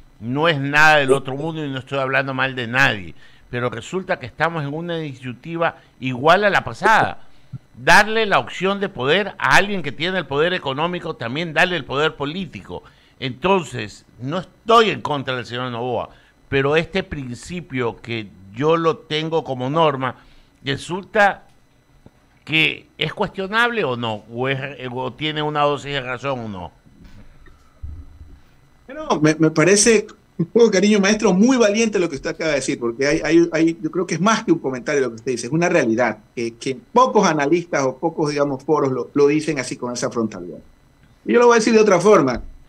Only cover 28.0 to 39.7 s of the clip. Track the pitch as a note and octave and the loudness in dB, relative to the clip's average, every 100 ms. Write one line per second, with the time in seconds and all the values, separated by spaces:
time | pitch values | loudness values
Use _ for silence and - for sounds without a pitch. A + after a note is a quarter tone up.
28 | - - - - _ _ _ _ - D4+ | -18 -20 -20 -20 _ _ _ _ -18 -10
29 | D4+ F#3 D3+ D#3 D#3+ D#3+ D#3+ G3+ A#3 G#3+ | -2 2 4 4 2 4 4 6 6 4
30 | - - _ - E3+ A#3 A#3 F#3 G#3 G#3 | 2 -16 _ -6 0 4 6 6 4 4
31 | F#3+ G#3+ A3 F3+ A#3+ C4 G#3 G#3+ A3+ G#3 | 4 2 2 4 4 6 4 4 0 0
32 | E3 C3+ E3 D#3+ E3 C#3 C#3+ C#3 A#2 A#2 | -2 -4 -8 -4 -2 -2 -2 -4 -4 -2
33 | C#3 D#3+ D3+ E3 E3+ D#3+ E3 E3 D#3 E3+ | 0 0 4 4 4 2 0 0 -6 -4
34 | F3+ D#3+ G#3 G#3+ - D#3+ C#3 B2+ A2+ C#3+ | -4 0 2 2 2 0 0 -6 -2 0
35 | B2 A2+ B2+ A#2+ A#2+ D#3+ F3 E3+ A#2+ A2 | -2 -4 -6 -6 -4 -2 2 2 2 0
36 | B2 - _ - A#2 A#2 C#3 B2 - A#3 | 0 -2 _ -8 -8 -6 -8 -8 0 2
37 | B3+ G#3+ F#3+ D#3 C#3+ F3 E3+ D3+ C3 - | 4 4 2 2 2 0 0 -2 -2 -2
38 | E3 E3 D3 D3 C#3+ C3 - D3 C#3 B2+ | -6 -2 -2 0 -2 -2 0 0 0 -2
39 | A#2 C#3+ C#3+ D3+ D3+ C#3+ B2 | -4 2 4 4 -2 -4 -6